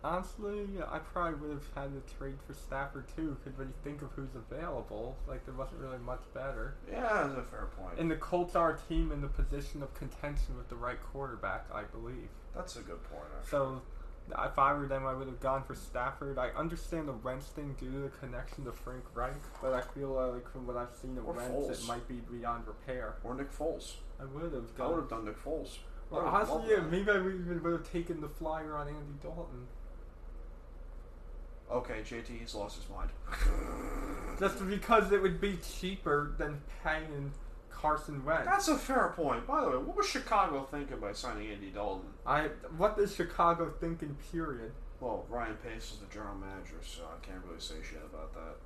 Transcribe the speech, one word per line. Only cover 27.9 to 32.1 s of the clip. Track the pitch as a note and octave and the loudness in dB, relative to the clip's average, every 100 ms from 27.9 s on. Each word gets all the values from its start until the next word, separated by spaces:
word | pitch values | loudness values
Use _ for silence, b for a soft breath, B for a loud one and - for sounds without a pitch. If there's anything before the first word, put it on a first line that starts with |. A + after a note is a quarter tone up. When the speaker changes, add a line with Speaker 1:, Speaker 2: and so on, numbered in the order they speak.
Speaker 1:
taken | F3 E3 D#3+ | -2 0 -2
the | D3 | -4
flyer | - D#3+ D#3 D#3 D3+ | -2 0 0 -2 -2
on | D3 | -2
Andy | D3 D3 C#3+ | -4 -6 -8
Dalton. | C3 E3+ C#3 B2+ B2+ - - - - - - - - - - - - - - - - - - - - | -6 -6 -6 -6 -8 -10 -10 -10 -12 -10 -10 -8 -8 -10 -12 -10 -10 -10 -10 -12 -10 -8 -8 -10 -2
Speaker 2:
Okay, | B2 A#2+ A2 | -2 0 -4
J | - | -4